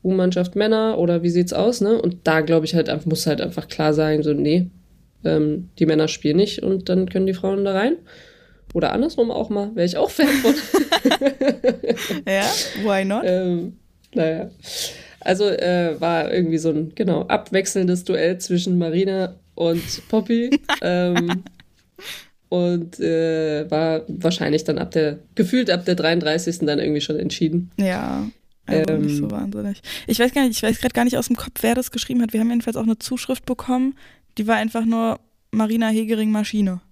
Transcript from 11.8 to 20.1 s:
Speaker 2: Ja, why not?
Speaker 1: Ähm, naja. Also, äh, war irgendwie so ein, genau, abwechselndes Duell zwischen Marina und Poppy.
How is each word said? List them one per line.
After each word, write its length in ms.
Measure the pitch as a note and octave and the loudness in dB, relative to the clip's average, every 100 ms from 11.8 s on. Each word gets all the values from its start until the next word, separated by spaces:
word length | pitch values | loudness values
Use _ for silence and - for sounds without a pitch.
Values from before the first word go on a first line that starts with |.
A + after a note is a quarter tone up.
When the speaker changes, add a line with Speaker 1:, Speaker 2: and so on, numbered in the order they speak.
| - A3+ - E3 C#3+ | -2 -4 -2 -6 -2
Speaker 2:
Ja, 160 | F#3+ G#3 G4+ - G3 | 0 0 -2 -4 -4
why 220 | G#3 G3 F#3+ | 0 0 0
not? 180 | G#3+ F#3 | 0 0
Speaker 1:
Ähm, 480 | F3+ F3+ F3 F3+ - _ _ _ | 0 2 -2 -4 -12 _ _ _
naja. 360 | - D#3+ D#3+ - - - - - - - - | -2 0 -2 -8 -14 -14 -10 -10 -12 -20 -8
Also, 240 | - F#3 G#3 | -2 2 2
äh, 500 | - F3 F3+ E3+ D#3 | 2 0 2 0 0
war 320 | E3 E3 D#3 | 0 0 0
irgendwie 260 | - E3 D#3+ | 0 0 0
so 120 | D#3+ | 0
ein, 220 | D3+ D#3+ | 0 -4
genau, 280 | - F3+ D#3 | -2 0 0
abwechselndes 800 | - G3+ - F#3+ F#3+ G3 F3+ F3+ | 0 -2 0 -2 0 0 0 0
Duell 340 | F3+ D#3+ E3 F3+ | 0 0 0 0
zwischen 400 | - F3+ F3+ F3+ | -2 -2 2 0
Marina 580 | E3 E3+ F#3+ F#3+ F3+ - _ - | 2 0 0 0 -4 -8 _ -2
und 260 | E3+ E3 - - | 0 0 -4 -10
Poppy. 400 | - | -2